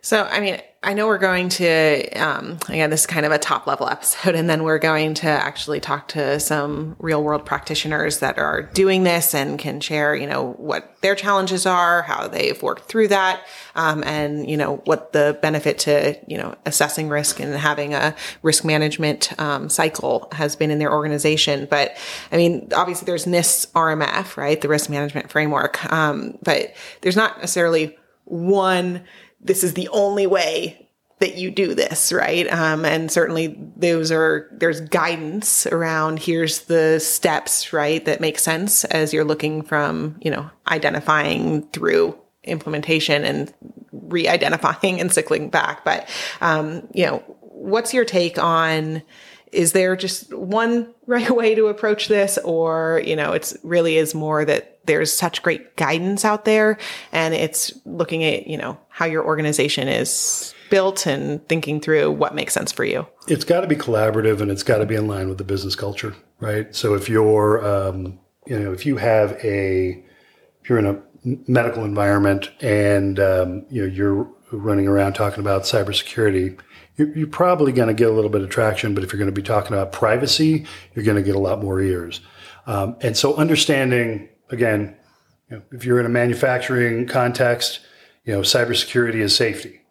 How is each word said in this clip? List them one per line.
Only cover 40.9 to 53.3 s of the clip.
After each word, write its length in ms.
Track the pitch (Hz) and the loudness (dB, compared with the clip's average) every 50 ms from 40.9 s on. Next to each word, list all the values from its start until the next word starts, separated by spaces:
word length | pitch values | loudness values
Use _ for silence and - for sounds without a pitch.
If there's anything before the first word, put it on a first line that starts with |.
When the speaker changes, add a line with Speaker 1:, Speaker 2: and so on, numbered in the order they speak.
| 151 147 143 - 156 151 147 156 165 165 165 165 156 151 151 - - | -2 0 0 2 2 2 2 0 0 0 0 0 0 -2 -2 -6 -10
Speaker 1:
through 440 | 160 165 - - - 85 85 165 - _ _ _ _ _ | -2 0 2 4 4 4 2 0 -8 _ _ _ _ _
implementation 800 | - 170 156 147 156 156 151 151 - 160 156 156 - 151 147 147 | -8 -8 -6 -6 -6 -6 -6 -2 0 0 0 2 2 0 0 0
and 280 | - 139 151 143 147 - _ - - - - - _ | -2 -2 -4 -6 -8 -10 _ -20 -20 -20 -20 -20 _
re-identifying 1120 | - - - 160 170 175 165 165 165 170 - - 170 160 - - 160 - - 190 180 175 | -20 -18 -12 -4 -4 0 2 2 2 4 2 2 0 2 0 -2 0 0 -2 -2 -2 0
and 100 | 170 180 | -2 0
cycling 380 | - 165 - - 156 160 151 143 | 0 0 2 0 -2 -2 -2 -2
back. 340 | - 160 - - 147 - - | 0 0 0 0 -4 -4 -2
But, 240 | 160 - - - - - - - - - - | -2 -2 -2 -4 -10 -10 -10 -8 -10 -8 -2
um, 480 | - 170 160 156 156 156 160 180 - - - | 0 0 2 0 0 -4 -6 -10 -12 -8 -2
you 120 | 196 180 | 0 0
know, 120 | 151 131 - - - - _ | 0 0 -4 -8 -12 -20 _
what's 520 | - - - - - 202 196 226 233 240 - | -20 -20 -20 -14 -4 -2 -2 0 0 0 2
your 120 | 254 233 | 2 0
take 360 | 233 - 185 175 170 - - | 2 2 0 0 0 0 0
on, 600 | 156 170 165 165 165 160 160 160 156 156 156 160 151 _ - - - - - - _ _ | 2 2 4 2 2 2 2 0 0 -2 -6 -6 -8 _ -20 -20 -20 -20 -20 -20 _ _
is 220 | - - 170 165 - | 0 2 2 4 4
there 240 | 190 185 185 185 185 | 4 4 4 2 0
just 360 | 190 185 185 - - _ - | -2 -6 -6 -8 -10 _ -12
one 600 | - 196 180 202 220 233 233 233 240 233 233 - _ | -10 -6 -2 0 0 2 2 2 0 -2 -4 -10 _
<laughs> 60 | _ | _
right 240 | - 247 247 226 - | -2 0 0 2 2
way 240 | 254 233 226 220 220 | 2 4 4 4 4
to 140 | 214 220 214 | 4 4 2
approach 400 | 208 208 - 214 208 208 - - | 2 0 0 0 0 0 2 2
this? 300 | 220 208 196 196 196 - - | 2 2 4 2 0 -2 -2
Or, 560 | - 165 165 165 165 160 160 160 160 165 160 - | -2 0 0 2 0 0 0 0 2 0 0 0
you 120 | - 160 156 | 0 -2 0
know, 160 | 147 151 | 0 0